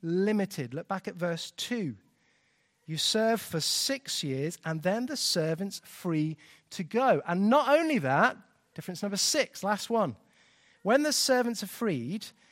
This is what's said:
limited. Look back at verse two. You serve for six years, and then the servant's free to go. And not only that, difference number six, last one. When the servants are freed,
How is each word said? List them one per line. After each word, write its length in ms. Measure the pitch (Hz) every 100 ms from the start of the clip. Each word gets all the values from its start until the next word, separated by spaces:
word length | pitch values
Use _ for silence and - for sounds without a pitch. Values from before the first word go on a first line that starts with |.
limited. 720 | 165 180 208 214 190 - 120
Look 160 | 143 -
back 200 | 190 208
at 80 | 175
verse 340 | 175 165 -
two. 460 | - - 240 151 104 _ _ _ _ _ _ _ _ -
You 100 | 156
serve 440 | - 220 226 226
for 200 | - 160
six 640 | - - - 269 - -
years, 340 | 143 131 156 -
and 180 | 160 160
then 240 | 180 220 254
the 100 | 277
servant's 640 | - 180 160 160 196 -
free 520 | - - 180 156 156 151 - - -
to 120 | -
go. 400 | 156 226 262 151 -
And 220 | 180 208
not 200 | 285 262
only 300 | 302 320 240
that, 380 | 135 143 240 - - _ _
difference 280 | - 185 175
number 160 | 202 196
six, 440 | - 302 214 -
last 280 | 196 202 -
one. 260 | 226 165 104 _ _ _ _ _ _
When 200 | 196 277
the 100 | 302
servants 500 | - - 247 233 214
are 60 | 196
freed, 580 | - 226 135 120 208 - _ _